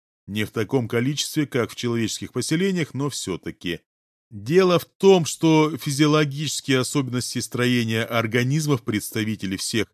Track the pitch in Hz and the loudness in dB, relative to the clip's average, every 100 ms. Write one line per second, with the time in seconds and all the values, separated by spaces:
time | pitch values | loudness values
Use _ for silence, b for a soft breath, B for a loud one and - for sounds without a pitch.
0 | _ _ - 101 104 - 104 135 113 117 | _ _ -8 -6 -4 -4 -2 -2 0 -2
1 | 127 147 - - 143 127 110 - 120 117 | 0 -2 -4 -4 -2 -2 -4 -4 -4 -2
2 | 107 - 98 131 117 160 196 180 151 127 | -2 -6 -8 -8 -2 0 0 -2 -4 -4
3 | 143 - - 82 - - 87 82 - _ | -6 -6 -6 -6 -8 -8 -6 -8 -10 _
4 | _ _ _ 104 104 175 185 170 - _ | _ _ _ -12 0 4 4 2 0 _
5 | 196 190 147 - 165 160 156 156 147 135 | 6 6 4 0 4 4 4 0 -4 2
6 | 151 151 147 139 151 - - 131 123 147 | 4 4 2 -2 -6 -6 0 0 2 -2
7 | 131 120 - 123 - 117 123 123 113 113 | -2 -4 -4 -6 -6 -2 2 2 2 -2
8 | 113 117 113 120 123 151 147 135 - 104 | 0 0 0 0 2 0 0 -2 0 -4
9 | - 113 107 104 95 95 - 113 98 | -2 -4 -2 -4 -4 -6 -2 -2 -2